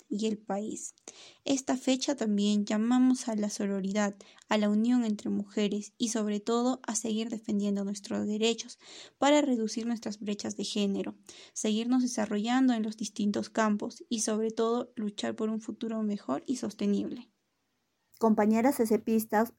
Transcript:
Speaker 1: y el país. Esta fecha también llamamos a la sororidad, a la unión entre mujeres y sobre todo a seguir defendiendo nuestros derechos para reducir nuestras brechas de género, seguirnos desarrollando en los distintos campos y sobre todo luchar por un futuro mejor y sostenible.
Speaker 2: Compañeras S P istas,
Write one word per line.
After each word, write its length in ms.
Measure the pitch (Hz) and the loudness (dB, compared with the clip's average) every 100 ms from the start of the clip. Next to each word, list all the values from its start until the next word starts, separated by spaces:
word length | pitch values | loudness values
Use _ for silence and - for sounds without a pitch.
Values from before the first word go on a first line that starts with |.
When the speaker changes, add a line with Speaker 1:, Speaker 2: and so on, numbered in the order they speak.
| _ | _
Speaker 1:
y 200 | 208 220 | -4 -2
el 100 | 208 | -4
país. 580 | - 196 214 - - - - - - - | -4 -6 -4 -8 -12 -16 -20 -20 -20 -12
Esta 320 | - 269 - 262 | -2 -2 0 -2
fecha 400 | - 262 277 277 | 2 0 0 -2
también 480 | 226 202 208 208 | 0 2 2 2
llamamos 640 | 202 214 226 254 254 254 - | 2 0 2 4 6 4 0
a 80 | 214 | -2
la 140 | 208 | -2
sororidad, 680 | - 208 196 190 202 202 202 - - _ | -2 -2 -2 -2 0 -2 -2 -16 -20 _
a 100 | 214 | 2
la 120 | 208 | 4
unión 340 | 208 233 247 | 2 4 2
entre 260 | 226 208 214 | 2 -2 -2
mujeres 640 | 202 202 - 208 208 208 _ | -4 -2 -2 0 -2 -6 _
y 100 | 233 | -2
sobre 320 | 220 214 208 | 0 -2 -2
todo 400 | 208 233 247 254 - | 0 0 2 -2 -4
a 80 | 220 | -4
seguir 320 | 226 214 226 | -2 -2 -2
defendiendo 540 | 220 - 208 202 202 | -6 -2 -2 0 0
nuestros 420 | 196 202 - 208 208 | -2 -6 -6 -4 -2
derechos 540 | 214 220 233 - - - - - _ | 0 2 0 -6 -16 -20 -20 -20 _
para 240 | 277 294 | 4 6
reducir 460 | 277 247 220 226 226 | 4 2 0 -2 -4
nuestras 340 | 233 226 208 | -4 -4 -8
brechas 340 | 208 202 220 208 | -6 -6 -6 -6
de 80 | |
género, 520 | 202 214 202 196 - - - - - | -4 0 0 0 -4 -8 -20 -20 -16
seguirnos 500 | - 220 214 233 254 | -4 -2 0 2 2
desarrollando 680 | 247 233 208 208 220 254 262 | 2 0 -2 0 2 4 4
en 120 | 233 | 4
los 120 | 220 214 | 0 -4
distintos 540 | 202 - 208 208 214 | -8 -2 0 0 -2
campos 560 | - 220 208 240 - - | 0 2 2 -2 -10 -6
y 140 | 226 | -4
sobre 300 | 220 214 220 | -2 0 -2
todo 420 | 220 226 240 247 - | 0 0 0 -2 -6
luchar 400 | 208 208 233 220 | -6 -4 -6 -4
por 140 | 220 | -4
un 100 | 220 | -4
futuro 420 | 220 214 226 220 | -6 -8 -6 -4
mejor 420 | 214 202 - 262 - | -2 -4 -4 -6 -4
y 100 | 254 | -6
sostenible. 720 | 220 - 202 202 208 247 - _ _ _ _ _ _ _ _ _ | -6 -2 0 0 -2 -8 -14 _ _ _ _ _ _ _ _ _
Speaker 2:
Compañeras 640 | 226 220 214 220 240 285 | 2 4 4 4 4 2
S 180 | 226 208 | 2 2
P 140 | 226 | 2
istas, 400 | 226 220 214 233 | 0 2 2 0